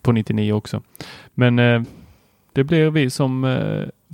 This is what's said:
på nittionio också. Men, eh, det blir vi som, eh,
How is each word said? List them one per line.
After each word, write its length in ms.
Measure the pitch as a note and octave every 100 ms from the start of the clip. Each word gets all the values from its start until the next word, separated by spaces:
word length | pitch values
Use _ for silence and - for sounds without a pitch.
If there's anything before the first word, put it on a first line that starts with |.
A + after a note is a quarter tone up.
på 100 | B2
nittionio 400 | A2+ G#2+ A2 G#2
också. 300 | G#2+ - G#2+ - _ - - -
Men, 240 | - B2 A#2+
eh, 240 | A#2+ A#2 A#2 - - _ _ _ _
det 120 | C3+
blir 260 | C#3+ E3 D#3
vi 200 | D#3 C3
som, 340 | - C3 C3
eh, 380 | C3 B2+ G#2 G#2 - - _